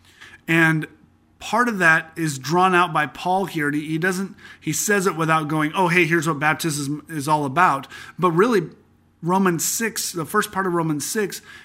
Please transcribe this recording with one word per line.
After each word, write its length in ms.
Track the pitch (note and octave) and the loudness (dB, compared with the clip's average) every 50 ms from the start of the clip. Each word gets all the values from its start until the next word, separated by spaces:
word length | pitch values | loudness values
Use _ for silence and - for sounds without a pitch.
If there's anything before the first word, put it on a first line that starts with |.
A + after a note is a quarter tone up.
| _ _ _ _ - - - - _ - | _ _ _ _ -20 -20 -20 -18 _ 0
And 400 | E3 E3 E3 D#3+ D#3+ D#3 D3+ - - _ _ _ _ _ _ _ _ _ | 2 4 4 4 4 2 -2 -6 -12 _ _ _ _ _ _ _ _ _
part 280 | - - - A3+ B3 B3 | -10 -4 0 0 0 0
of 100 | A3 F#3+ | 0 2
that 320 | F3+ E3 D#3+ E3 D#3+ - - | 4 6 6 4 2 -4 -8
is 240 | E3+ E3 D#3 C3+ C3 | -4 -4 -4 -4 -4
drawn 340 | B2+ C3+ E3 F3+ F#3 F#3 F3+ | -6 0 2 4 4 4 4
out 200 | F3 F3+ E3+ D#3 | 4 2 2 2
by 120 | D#3 D3+ | -2 -2
Paul 400 | C#3 - - - F3+ F#3 F#3+ G3 | -2 -4 -8 -4 -2 0 0 -2
here. 220 | D#3 - E3 D3 C#3+ | -2 -2 -2 -2 0
And 80 | D3 | -2
he, 100 | D3+ D#3 D3+ | -2 -4 -2
he 100 | D#3 E3 | -4 -2
doesn't, 380 | E3 F#3+ F#3 F#3 G3 F#3 - - - - - - | 0 0 -2 -2 -4 -6 -8 -16 -20 -20 -20 -12
he 140 | - D#3+ D3+ | -6 -6 -4
says 320 | - - - G#3 G3+ F3 | -4 0 0 0 2 2
it 120 | G3 E3+ D#3+ | 0 0 0
without 320 | E3 D#3+ D#3+ D#3+ D#3 C#3+ | 0 0 2 0 0 0
going, 240 | D#3 D#3 D3+ D3+ D#3+ | -2 0 0 0 0
"Oh, 160 | F#3+ F#3 E3 | 0 0 2
hey, 160 | E3+ F3+ E3+ | 4 2 2
here's 220 | D3+ E3+ E3+ C#3+ E3 | 2 2 0 0 0
what 120 | D#3 C#3 | -2 0
baptism 640 | D3+ D3+ D#3 D#3 - E3 C#3+ D3 C#3+ C3+ D3+ D3 - - | 0 0 0 0 -2 -4 -4 -4 -4 -6 -6 -8 -8 -10
is 180 | E3 D3+ C3 D3+ | -10 -8 -2 0
all 180 | D#3 D3+ D3 | 0 0 0
about." 420 | C3+ C3 E3 F#3 F3 C#3 C#3 C3 - - - - - - - | -2 2 2 2 4 2 0 -4 -10 -16 -18 -18 -18 -8 -2
But 140 | E3 F3+ | 0 0
really, 380 | D#3+ E3 G#3 B3+ A#3+ F#3 D#3 - - - _ _ _ _ _ _ _ _ | 4 4 2 4 4 0 0 -2 -12 -20 _ _ _ _ _ _ _ _
Romans 420 | - E3 F#3 F#3+ G3 F#3 E3+ D#3 - | -4 0 0 2 2 2 2 0 -2
six, 480 | - - - A3+ G#3+ A3+ - - - | -4 -4 -2 -4 -4 -4 -6 -8 -6
the 140 | - E3+ D#3 | -6 -6 -8
first 260 | D3+ - G#3+ G3+ G#3 | -2 -2 -2 -2 -2
part 160 | - F#3 F#3+ F#3 | -4 -4 -2 0
of 60 | E3+ | 0
Romans 360 | E3+ D#3+ D#3+ D3+ D3 C3+ - | 0 0 0 -2 -2 -4 -4
six 320 | - A3 G#3 F3 - - - - - - - | -4 -2 -4 -4 -4 -10 -16 -18 -20 -20 -20